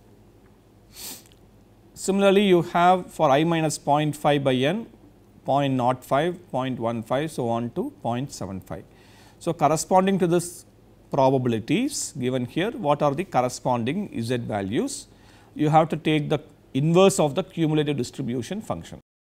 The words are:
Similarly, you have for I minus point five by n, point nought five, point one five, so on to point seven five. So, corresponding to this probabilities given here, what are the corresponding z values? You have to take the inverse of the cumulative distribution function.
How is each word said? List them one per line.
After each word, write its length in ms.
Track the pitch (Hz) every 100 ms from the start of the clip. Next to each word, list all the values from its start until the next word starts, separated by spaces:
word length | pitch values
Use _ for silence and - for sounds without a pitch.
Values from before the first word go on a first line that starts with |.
| _ - - _ _ _ _ _ _ - - - - - - - _ _ _
Similarly, 540 | - - 190 196 196 208
you 140 | 175
have 500 | - 180 175 185 180
for 180 | - 156
I 140 | 135
minus 340 | 165 165 156 147
point 380 | - 147 151 143
five 260 | 156 147
by 120 | 139
n, 320 | 131 135 208 233 - - - - -
point 300 | - 135 139
nought 300 | 131 123 127
five, 460 | - 135 170 175 -
point 300 | 131 131 120
one 220 | 113 117
five, 280 | 110 131 160
so 180 | - 120
on 220 | 117 120
to 220 | 175 269 -
point 300 | - 120 139
seven 280 | - 95 95
five. 240 | - 87 - - - - - -
So, 140 | -
corresponding 680 | 156 143 156 - 185 190 196
to 80 | 175
this 400 | 170 170 - - - - - -
probabilities 1000 | 139 131 135 123 113 104 170 277 - - 147
given 280 | 123 127 123
here, 260 | - 196
what 280 | 254 143 147
are 140 | 147
the 80 | 135
corresponding 1000 | - 131 123 - 131 120 117 175 202 -
z 180 | 113 123
values? 680 | 117 104 98 123 269 - - - - - -
You 140 | - 151
have 200 | 160 165
to 60 | 160
take 320 | 160 156 147
the 120 | 147 - - _
inverse 480 | 131 151 170 190 190
of 160 | 151 139
the 80 |
cumulative 520 | - - 156 156 151 139
distribution 640 | 120 - 135 127 113 190
function. 380 | - 87 82 76 - _ _